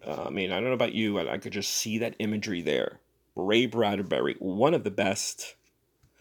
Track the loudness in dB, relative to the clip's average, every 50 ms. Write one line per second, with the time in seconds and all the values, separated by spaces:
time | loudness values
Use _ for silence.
0 | -10 -8 -6 -6 -4 -4 -2 -2 -2 0 0 0 0 0 2 2 0 0 2 0
1 | 0 2 2 0 0 -2 -2 -4 -6 -6 -6 -4 -4 -2 -2 -4 -2 -2 -2 -2
2 | -2 -2 -4 -4 -2 -2 -2 -2 -2 -2 -4 -2 0 0 2 2 0 -2 -4 -10
3 | _ _ _ _ _ _ -6 -4 0 4 4 4 4 4 2 2 2 2 2 0
4 | -2 0 0 2 2 0 0 -2 -4 -2 0 4 4 4 4 2 0 -2 0 0
5 | 2 2 2 0 -2 -6 -6 -10 -12 -14 -16 _ _ _ _ _ _ _ _ _
6 | _ _ _ _